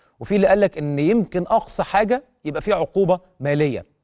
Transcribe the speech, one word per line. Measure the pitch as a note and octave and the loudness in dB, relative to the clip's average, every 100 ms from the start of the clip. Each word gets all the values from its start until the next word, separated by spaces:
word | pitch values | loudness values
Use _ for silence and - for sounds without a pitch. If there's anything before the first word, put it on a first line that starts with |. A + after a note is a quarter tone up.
| _ - | _ -14
وفي | B2 G3+ | -2 2
اللي | F#3+ | 4
قال | G3+ | 4
لك | G3+ - | 2 -2
إن | D3 C#3+ | -4 0
يمكن | D#3 A#3 F3+ F3+ | 2 2 0 -4
أقصى | F3 A3 - - | -2 -2 -2 -8
حاجة | F3 G3+ G#3+ B3 - _ D#3 | -2 0 0 -2 -6 _ -10
يبقى | D3+ | -6
فيه | G3+ F#3 | -2 -2
عقوبة | D#3 F#3+ F3+ F3+ _ - | -2 0 0 0 _ -8
مالية | C#3 D3 D3+ G#2 - _ | -2 0 0 -4 -12 _